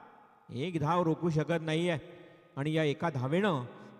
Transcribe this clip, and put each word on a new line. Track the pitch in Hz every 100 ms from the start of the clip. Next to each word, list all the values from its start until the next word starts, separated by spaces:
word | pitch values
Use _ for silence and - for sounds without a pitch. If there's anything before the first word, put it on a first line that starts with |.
| - - - - -
एक | 117 165 165
धाव | 143 180
रोखू | 165 160 170
शकत | 156 151 170
नाहीये | 156 160 175 147 - - - - - 135
आणि | 147
या | 160
एका | 156 135 170
धावेनं | 135 131 170 208 147 120 - -